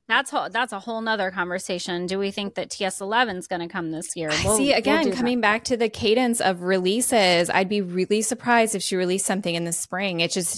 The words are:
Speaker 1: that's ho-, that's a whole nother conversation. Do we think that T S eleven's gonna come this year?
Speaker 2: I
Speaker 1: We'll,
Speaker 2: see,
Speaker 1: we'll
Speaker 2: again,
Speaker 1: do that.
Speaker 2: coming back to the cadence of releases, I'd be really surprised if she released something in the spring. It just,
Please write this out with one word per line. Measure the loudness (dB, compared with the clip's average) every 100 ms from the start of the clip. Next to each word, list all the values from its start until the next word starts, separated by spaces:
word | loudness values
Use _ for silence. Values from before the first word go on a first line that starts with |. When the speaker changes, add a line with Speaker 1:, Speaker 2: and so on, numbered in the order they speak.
| 0
Speaker 1:
that's | 0 0
ho-, | -4 -4
that's | -4 -4
a | -6
whole | -8 -6
nother | -2 0 -2
conversation. | -2 -4 -4 -4 -6 -4 -4 -2
Do | -2
we | -4
think | -4 -6 -6
that | -8
T | -4
S | -4 -4
eleven's | -2 0 0 -2 -6
gonna | -6 -4
come | -6 -6
this | -6 -8 -6
year? | -2
Speaker 2:
I | 0
Speaker 1:
We'll, | 2 2
Speaker 2:
see, | 4
Speaker 1:
we'll | 2
Speaker 2:
again, | 2 2
Speaker 1:
do | 2
that. | 0
Speaker 2:
coming | 0 2
back | 2 0 0
to | 0
the | 0
cadence | 0 2 4 4 2
of | 0 0
releases, | 0 2 2 2 2 4 6 4 4
I'd | 2 2
be | 0
really | 0 -2 2 0
surprised | 0 -2 2 4 4
if | 0
she | -2 0
released | 0 0 0
something | -2 -2
in | -2 -2
the |
spring. | -4 -4 -4 -2 0
It | 0
just, | 0 -2